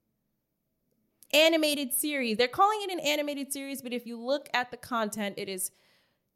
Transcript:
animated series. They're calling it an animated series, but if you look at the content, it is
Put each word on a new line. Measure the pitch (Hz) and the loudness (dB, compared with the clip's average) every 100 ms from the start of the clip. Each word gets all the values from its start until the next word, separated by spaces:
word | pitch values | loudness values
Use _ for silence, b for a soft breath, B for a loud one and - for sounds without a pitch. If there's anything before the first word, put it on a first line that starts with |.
| _ _ _ _ _ _ _ _ _ _ _ _ - | _ _ _ _ _ _ _ _ _ _ _ _ 2
animated | 285 320 330 302 294 262 | 6 6 6 2 0 -2
series. | - 302 277 240 214 | -2 -2 -2 0 2
They're | 247 | 2
calling | 285 403 427 | 4 4 4
it | 392 | -2
an | 349 | -2
animated | 277 294 294 285 277 | 0 0 0 -4 -6
series, | 277 277 269 | -8 -8 -8
but | 247 | -6
if | 240 226 | -8 -8
you | 233 | -8
look | 240 294 294 | -2 -2 0
at | 247 247 | -4 -4
the | 247 | -8
content, | - 233 214 214 202 190 | -6 -2 -2 -2 -6 -6
it | 202 | -8
is | 185 - b b b b b _ | -6 -8 b b b b b _